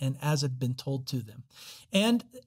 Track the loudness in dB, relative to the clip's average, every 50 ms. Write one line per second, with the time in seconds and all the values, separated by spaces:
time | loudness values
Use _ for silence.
0 | -2 -2 -2 0 0 0 2 2 2 0 -2 0 -2 -2 -2 -2 -4 -4 -4 -4
1 | -4 -4 -4 -4 -6 -6 -12 -18 -20 _ _ -20 -18 -18 -18 -20 -10 _ 2 4
2 | 6 6 4 2 0 -4 -14 -20 -2